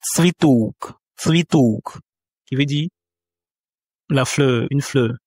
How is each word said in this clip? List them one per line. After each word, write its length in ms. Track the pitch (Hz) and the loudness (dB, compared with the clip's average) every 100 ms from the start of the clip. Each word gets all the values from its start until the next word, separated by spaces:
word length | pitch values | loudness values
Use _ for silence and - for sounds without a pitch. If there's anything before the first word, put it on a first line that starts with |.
Tsvitouk. 880 | - - 175 175 160 123 110 - - - _ _ | -8 0 0 2 2 2 0 -6 -18 -20 _ _
Tsvitouk. 800 | - 165 170 185 123 107 - - - _ _ _ _ | 0 0 2 2 2 0 -6 -16 -20 _ _ _ _
Qui 100 | 131 | -2
veut 80 | |
dire 240 | 143 143 165 _ _ _ _ _ _ _ _ _ _ _ _ | -2 -2 -6 _ _ _ _ _ _ _ _ _ _ _ _
la 140 | 139 | -2
fleur, 420 | 127 - 139 123 117 | -2 0 0 0 0
une 100 | 135 | -2
fleur. 340 | 143 139 117 127 | -2 0 0 -2